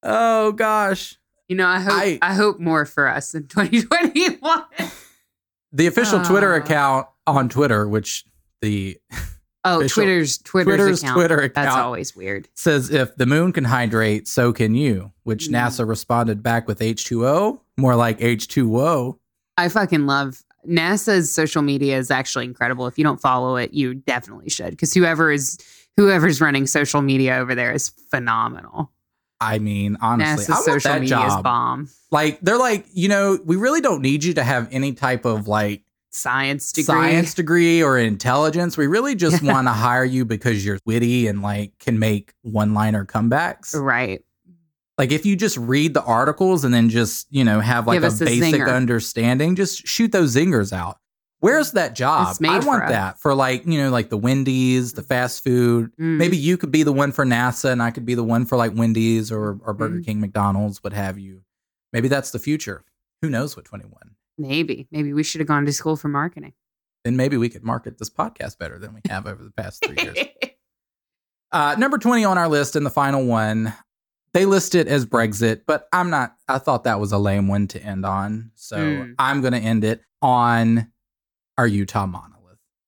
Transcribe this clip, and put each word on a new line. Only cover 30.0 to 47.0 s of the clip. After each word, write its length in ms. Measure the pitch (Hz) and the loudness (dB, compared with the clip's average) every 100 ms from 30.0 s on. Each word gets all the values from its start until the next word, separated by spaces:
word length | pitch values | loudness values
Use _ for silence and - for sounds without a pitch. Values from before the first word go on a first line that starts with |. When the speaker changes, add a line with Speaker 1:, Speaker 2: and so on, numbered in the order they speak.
| 113 120 156 151 156 | 0 0 0 0 0
Speaker 2:
nasa's 40 | |
Speaker 1:
I 40 | |
want 120 | 180 165 | 0 2
Speaker 2:
social 260 | 143 139 | 0 0
Speaker 1:
that 80 | 143 | 0
Speaker 2:
media 140 | 131 123 | 0 0
Speaker 1:
job. 220 | 107 98 | 0 0
Speaker 2:
is 40 | |
bomb. 460 | 123 120 120 127 147 _ _ | 0 -2 -2 -6 -10 _ _
Speaker 1:
Like, 280 | 151 156 - | 0 0 0
they're 160 | 185 233 | 0 2
like, 280 | 254 208 - | 2 0 -4
"You 160 | 185 190 | -2 0
know, 280 | 202 196 190 | 2 2 0
we 120 | 160 180 | 0 0
really 240 | 240 320 | 2 0
don't 200 | 269 160 | 0 0
need 220 | 135 147 | 0 0
you 100 | 160 156 | 0 0
to 80 | |
have 240 | 127 131 117 | 0 0 -2
any 220 | 131 139 | -4 -4
type 320 | 123 131 123 123 | -2 -2 -2 -2
of, 220 | 107 104 | -2 -2
like, 340 | 104 104 104 _ _ _ | -2 0 -4 _ _ _
Speaker 2:
Science 640 | - - 131 135 139 - | -10 -4 -2 -2 -4 -6
degree. 140 | - 147 | -4 0
Speaker 1:
science 480 | 143 160 165 170 | 2 4 2 0
degree 500 | - 156 175 170 165 | -2 0 4 4 4
or 140 | 151 127 | 4 4
intelligence. 800 | 113 101 127 131 156 160 175 - | 2 0 0 2 2 0 -4 -2
We 100 | 143 | 0
really 260 | 196 277 233 | 0 0 0
just 280 | 170 165 | 2 2
Speaker 2:
<laughs> 0 | |
Speaker 1:
wanna 300 | 143 131 127 | 2 2 2
hire 320 | 110 120 123 131 | 0 0 2 0
you 180 | 127 | 0
because 420 | 117 110 123 107 98 | -2 -2 -2 -2 -2
you're 140 | 98 - | -4 -2
witty 420 | 113 120 123 113 | 0 2 2 0
and, 140 | 101 | -2
like, 360 | 101 104 104 _ | -4 -4 -6 _
can 200 | - 113 | -4 0
make 340 | 110 104 - _ | 0 0 -4 _
one-liner 600 | 117 107 107 104 107 107 98 | -4 0 2 2 2 0 -2
comebacks." 720 | 110 117 135 175 - - 151 | -2 0 0 -2 -6 -10 -4
Speaker 2:
Right. 440 | 135 123 123 95 _ _ _ _ _ _ _ - | 0 0 -2 -8 _ _ _ _ _ _ _ -2
Speaker 1:
Like, 140 | 135 | 0
if 140 | 151 202 | 2 0
you 100 | 196 | 0
just 220 | 208 131 | 0 -2
read 360 | 117 135 160 | 0 2 2
the 100 | 147 | 0
articles 600 | 123 113 131 151 190 180 | 2 2 2 2 2 2
and 100 | 135 | 4
then 140 | 120 117 | 4 4
just, 380 | 117 | 4